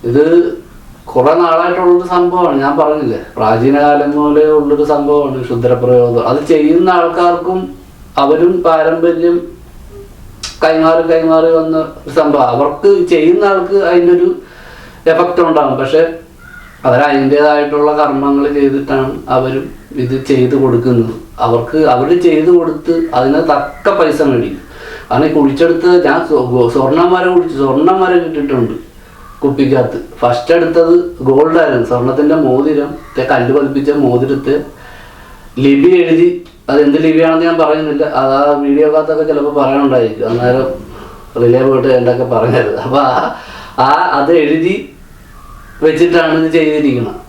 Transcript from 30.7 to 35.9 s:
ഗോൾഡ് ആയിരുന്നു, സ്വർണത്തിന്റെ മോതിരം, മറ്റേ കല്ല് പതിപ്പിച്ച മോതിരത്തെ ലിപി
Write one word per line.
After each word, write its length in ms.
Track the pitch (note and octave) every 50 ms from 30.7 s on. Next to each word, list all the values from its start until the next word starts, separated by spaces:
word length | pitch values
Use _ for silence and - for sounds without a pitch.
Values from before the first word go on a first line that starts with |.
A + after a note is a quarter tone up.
| - E3+ E3 E3 F3 F3 - - - -
ഗോൾഡ് 360 | C3+ C3 C3+ C#3 D3+ D#3 D#3 E3
ആയിരുന്നു, 260 | D#3+ C3+ B2+ B2 A#2 -
സ്വർണത്തിന്റെ 440 | B2 A#2+ A#2+ C3 - D3 D3 D3+ D#3+
മോതിരം, 520 | D#3+ C#3+ B2+ B2+ C3+ C#3+ D#3 D3+ C#3+ C#3+ -
മറ്റേ 400 | - - - - - - B2+ -
കല്ല് 280 | A#2+ - A#2+ B2 C3+ D3
പതിപ്പിച്ച 320 | C#3 C3+ C3+ C#3 - -
മോതിരത്തെ 640 | D3 D3 C#3+ B2 A#2+ A#2+ C3 C3+ C#3 C#3 - C3+ C#3+ - - - - - - - - - - - - - - - - - - - - - C3+
ലിപി 280 | C#3 C#3 - C#4+ F4